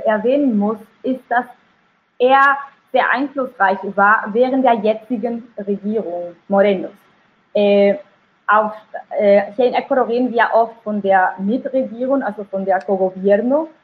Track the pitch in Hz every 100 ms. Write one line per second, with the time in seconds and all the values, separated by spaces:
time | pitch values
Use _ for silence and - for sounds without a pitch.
0 | - 214 220 285 277 208 208 214 - _
1 | 247 254 - 240 247 - _ _ _ _
2 | _ - 247 269 277 277 - _ _ 254
3 | - 240 277 277 247 - 196 196 202 202
4 | 202 214 220 208 254 269 254 233 214 220
5 | - 240 233 233 - - 202 196 202 220
6 | 175 175 175 - - 196 202 185 156 -
7 | _ _ _ _ _ 208 202 202 202 196
8 | - _ _ _ - 214 214 - - -
9 | - - 208 202 202 - 247 233 - 262
10 | 220 233 247 226 214 220 233 - 214 208
11 | 196 190 185 202 196 262 262 262 208 226
12 | 254 277 208 208 202 190 190 185 190 190
13 | 190 190 196 202 240 285 320 -